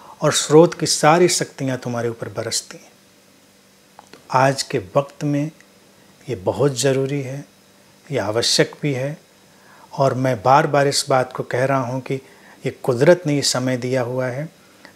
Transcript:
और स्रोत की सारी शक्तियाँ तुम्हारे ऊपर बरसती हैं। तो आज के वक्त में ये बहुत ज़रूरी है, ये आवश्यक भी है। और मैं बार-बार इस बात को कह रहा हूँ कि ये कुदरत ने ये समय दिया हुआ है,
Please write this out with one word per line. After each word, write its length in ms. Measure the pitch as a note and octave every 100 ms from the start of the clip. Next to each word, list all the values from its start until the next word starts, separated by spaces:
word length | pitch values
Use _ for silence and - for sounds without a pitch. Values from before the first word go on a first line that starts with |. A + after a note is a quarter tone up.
| - -
और 120 | D3+
स्रोत 460 | - - D#3 E3+ -
की 60 | D#3
सारी 420 | - D3+ E3+ F3
शक्तियाँ 500 | - D3 - C3+ B2+
तुम्हारे 320 | B2 A#2+ A#2
ऊपर 200 | A2+ A2
बरसती 480 | G#2+ A2 - - E3
हैं। 140 | - _ _ _ _ _ _ _ _ _ _ - -
तो 60 | - -
आज 320 | C3 C3+ B2+
के 140 | - B2
वक्त 460 | F2+ C#3+ C#3 -
में 280 | D3 C#3+ D#3 - _ _ _ _ _ _ -
ये 60 | G#2
बहुत 440 | G2 G#2 C#3+ A#2+
ज़रूरी 420 | C#3 C3+ C3+ C#3+
है, 240 | B2+ C#3 C#3+ _ _ _ _ _ -
ये 60 | C3
आवश्यक 580 | G2+ A2+ - - D3+ -
भी 120 | D3+
है। 240 | B2+ C#3 D#3+ _ _ _ _ - - - -
और 160 | C3+
मैं 300 | B2 C3 A#2+
बार-बार 440 | B2+ C#3+ D#3+ C#3+ C#3
इस 180 | C#3 -
बात 240 | C3 B2+
को 100 | -
कह 220 | - B2 C3+
रहा 140 | C3+
हूँ 220 | A#2+ C3
कि 140 | B2+ C3 - - - - C3+
ये 40 |
कुदरत 540 | - - A#2+ D#3 F3 D3+
ने 80 | C#3+
ये 60 |
समय 360 | C3+ B2+ B2+ B2+
दिया 240 | B2 B2+
हुआ 260 | A#2+ B2+ B2+
है, 220 | B2+ E3 - _ _ -